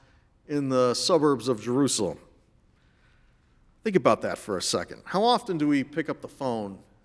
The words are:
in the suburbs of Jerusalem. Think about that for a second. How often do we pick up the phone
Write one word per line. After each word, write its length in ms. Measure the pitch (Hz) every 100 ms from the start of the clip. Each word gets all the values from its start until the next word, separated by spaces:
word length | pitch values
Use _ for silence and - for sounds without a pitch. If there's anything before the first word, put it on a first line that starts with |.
| _ _ _ _ -
in 220 | 147 139
the 240 | 131 127
suburbs 560 | 117 - 175 147 135 113
of 140 | 117
Jerusalem. 560 | 107 123 143 - 95 73 - _ _ _ _ _ _ _ _ _ _ _ _ _ _ _
Think 120 | 226 185
about 240 | 131 110
that 160 | 101 85
for 220 | - 92
a 40 |
second. 380 | - 98 85 53 -
How 180 | 175
often 320 | 226 240 - 170
do 100 | 147
we 160 | 143
pick 280 | 135 160 156
up 100 | 143
the 80 | 113
phone 500 | - 135 117 101 95 - _